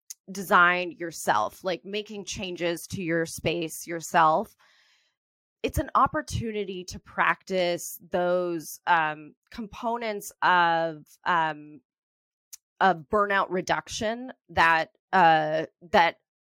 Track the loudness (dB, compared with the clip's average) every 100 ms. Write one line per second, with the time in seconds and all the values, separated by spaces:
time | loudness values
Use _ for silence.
0 | -20 -20 -14 -8 4 6 6 4 -2 -8
1 | -12 -4 0 2 0 -4 -6 -6 -6 -8
2 | -8 -12 -10 -10 -8 -4 -4 -4 -8 -8
3 | -2 -2 -2 -4 -4 -4 -6 -10 -10 -10
4 | 0 4 6 4 -2 _ _ _ _ _
5 | _ _ _ _ _ _ -4 -4 0 2
6 | 2 0 -4 -6 -4 -6 -6 -8 -10 -14
7 | -8 -2 0 0 -2 -2 0 -2 -8 -14
8 | -4 -2 0 0 -2 -6 -8 -6 0 2
9 | 0 -4 -14 _ _ -14 -14 -8 -6 -4
10 | -6 -8 -10 -2 2 4 4 2 -2 -6
11 | -16 _ -2 0 0 -4 -14 -20 _ _
12 | _ _ _ _ _ -20 _ 0 2 2
13 | 0 -2 0 0 0 -2 -2 -4 -4 -6
14 | -6 -6 -10 -16 -4 2 4 4 0 _
15 | _ 4 6 6 2 -2 -4 _ 0 4
16 | 4 0 _ _